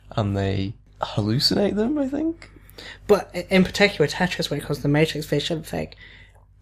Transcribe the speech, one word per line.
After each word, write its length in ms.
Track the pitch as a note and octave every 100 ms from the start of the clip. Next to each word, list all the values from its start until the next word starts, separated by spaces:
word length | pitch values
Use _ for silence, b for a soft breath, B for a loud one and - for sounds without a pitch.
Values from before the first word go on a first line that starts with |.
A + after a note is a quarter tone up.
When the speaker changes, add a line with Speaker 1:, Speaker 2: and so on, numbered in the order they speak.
| b
Speaker 1:
and 260 | - G2+ G2
they 380 | G2 G2 G2 - - -
hallucinate 720 | - - G#2 B2+ - - G3+ G3+
them, 220 | A3+ D4+
I 100 | C4+
think. 440 | C#4+ D#4+ E4 - - B B B B -
Speaker 2:
But 240 | G3 -
i-, 140 | F3+ F3
in 140 | F#3+
particular, 440 | F3+ - G3+ - C#3+
Tetris, 420 | - F3+ - E3+
when 80 | C#3+
it 40 |
comes 140 | - D3
to 60 |
the 40 | C#3+
Matrix 360 | D3 D#3 D3 D#3
vision 380 | D3 - D#3+
thing, 300 | D#3+ E3 D#3 - b b b b - -